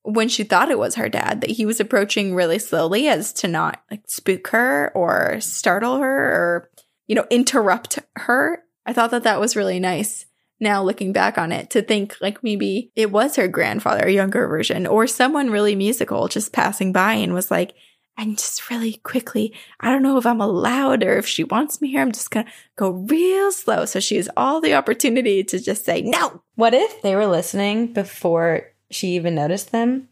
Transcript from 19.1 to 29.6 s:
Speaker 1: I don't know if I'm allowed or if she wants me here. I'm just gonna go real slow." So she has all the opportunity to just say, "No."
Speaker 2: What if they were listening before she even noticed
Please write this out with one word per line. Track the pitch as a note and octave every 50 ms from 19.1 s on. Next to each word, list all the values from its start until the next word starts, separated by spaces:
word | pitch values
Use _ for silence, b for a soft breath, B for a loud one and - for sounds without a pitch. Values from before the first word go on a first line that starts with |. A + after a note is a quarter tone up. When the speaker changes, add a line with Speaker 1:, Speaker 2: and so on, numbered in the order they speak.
| - B3 A#3+ - - G#3+ G#3+ A3 B B B B B -
Speaker 1:
I | - A#3
don't | C4 C#4
know | C4+ C#4 C4+ B3+
if | A#3+
I'm | A#3+ A#3 A3
allowed | G3+ A3 F#3+ - - B3+ B3+ C#4 C#4 C4+ C4+ A3+ G3
or | F#3+ -
if | G3 G#3
she | - - - -
wants | - G3+ A#3 D4+ D4 - -
me | D4+ C4
here. | C4+ C#4
I'm | C4+ B3
just | G#3 - - -
gonna | - G#3+ A#3 B B B B B _
go | - G3+ F#3+
real | F3+ F#3 F#3+ A3+ D#4 E4 F4+ F#4 F#4+ G4 G4 G4+
slow." | F#4+ - - A#3+ G#3+ - -
So | - - F#3+
she | - - G#3+
has | F3+ F#3 - -
all | - B3 C4+ D4+ D#4+
the | E4 D4+ -
opportunity | - - - A3+ - - C4 A3+ C4 A#3+ G#3 G3 F#3+ F#3+
to | - F#3+ F#3
just | - G3 G3 - -
say, | F#3 E3+ F3
"No." | - A3 D4+ E4 E4 - - - _ _ _
Speaker 2:
What | A3 A3+ A3+ A#3+
if | C#4+ G#4+ G#4+ - -
they | - G3 F#3+
were | G3+ G#3+
listening | G3 F3 D#3+ F3+ - - G3 G3+ G3+ G#3+ A3 A#3 A#3
before | A#3 G#3 F#3+ - - - - F3 E3 E3 E3 E3+ D#3+ - - - _ _ _ _
she | - - G3+ F3+ F3
even | F3 E3 E3+ E3
noticed | D3+ D3 D#3 F#3 G3+